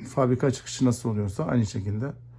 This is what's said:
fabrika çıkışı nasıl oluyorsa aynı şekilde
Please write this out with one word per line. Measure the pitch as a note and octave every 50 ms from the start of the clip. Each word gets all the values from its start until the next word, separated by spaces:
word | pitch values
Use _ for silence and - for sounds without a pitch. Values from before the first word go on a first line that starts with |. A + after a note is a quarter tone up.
| -
fabrika | - - - C3 B2 B2+ B2 - C#3
çıkışı | B2 - - - - - C3+
nasıl | B2+ A2+ - - A#2
oluyorsa | G#2+ G#2+ G#2 G2+ F#2+ - D#3
aynı | D#3+ C#3 B2 A2
şekilde | G2+ - A2 G2 G2+ G2+ G#2+ B2+ C#3+ - - - - -